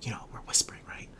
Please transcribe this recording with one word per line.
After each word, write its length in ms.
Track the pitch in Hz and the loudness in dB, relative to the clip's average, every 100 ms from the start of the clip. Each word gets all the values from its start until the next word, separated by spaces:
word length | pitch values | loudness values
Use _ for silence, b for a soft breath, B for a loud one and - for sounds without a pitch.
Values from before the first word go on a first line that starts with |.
You 100 | - | -2
know, 160 | 113 - | -4 -6
we're 80 | - | -12
whispering, 420 | - - - - - | 2 4 6 0 -10
right? 200 | - - - | -10 -10 -12